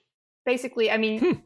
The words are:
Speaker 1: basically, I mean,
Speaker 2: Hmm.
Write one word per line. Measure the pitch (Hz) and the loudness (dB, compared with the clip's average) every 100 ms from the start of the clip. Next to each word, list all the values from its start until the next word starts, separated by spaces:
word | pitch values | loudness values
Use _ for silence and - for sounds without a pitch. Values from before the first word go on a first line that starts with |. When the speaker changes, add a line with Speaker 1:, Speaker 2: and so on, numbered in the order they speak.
| _ _ _ _ - | _ _ _ _ -4
Speaker 1:
basically, | 247 254 - 220 | -2 -4 -2 0
I | 220 | 2
mean, | 220 220 | 0 2
Speaker 2:
Hmm. | 349 - | 0 0